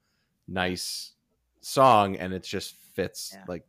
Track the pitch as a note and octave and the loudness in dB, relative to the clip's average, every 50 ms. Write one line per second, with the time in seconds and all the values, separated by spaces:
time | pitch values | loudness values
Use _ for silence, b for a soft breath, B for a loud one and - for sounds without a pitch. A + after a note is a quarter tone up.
0 | _ _ _ _ _ _ _ _ _ - F2+ F#2 F#2 F#2 F#2 - - - - - | _ _ _ _ _ _ _ _ _ -8 -4 -4 -2 -2 -4 -6 -8 -10 -10 -12
1 | - - _ _ _ _ _ _ _ _ _ _ - - - C#3 C3+ B2+ A#2 G#2 | -12 -16 _ _ _ _ _ _ _ _ _ _ -14 -4 2 4 6 8 8 6
2 | G2+ G2 G2 - F2+ F#2 F#2+ F2+ - - G#2 F#2 - - - _ _ _ _ A#2 | 6 4 0 -4 -6 -6 -6 -8 -8 -8 -8 -8 -8 -10 -14 _ _ _ _ -4
3 | - - - - - - G2 F#2+ F#2+ F#2 F2+ E2+ - | -4 -4 -6 -10 -14 -14 -16 -16 -12 -12 -12 -12 -12